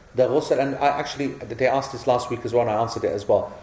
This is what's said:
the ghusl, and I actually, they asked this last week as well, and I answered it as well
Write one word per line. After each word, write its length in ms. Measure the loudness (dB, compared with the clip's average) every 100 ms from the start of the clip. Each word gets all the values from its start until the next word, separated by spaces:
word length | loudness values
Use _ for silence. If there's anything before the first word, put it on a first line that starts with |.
| -4
the 140 | 0 2
ghusl, 320 | 2 2 0
and 160 | 0 0
I 120 | 0
actually, 400 | 0 -4 -4 -6
they 380 | -6 -8 0 2
asked 260 | 2 -2
this 140 | -2 2
last 240 | 2 0
week 140 | -6
as 80 | 0
well, 100 | 2
and 80 | 2
I 100 | 2
answered 220 | 0 -2
it 80 | -2
as 140 | -2 2
well 260 | 2 2 -8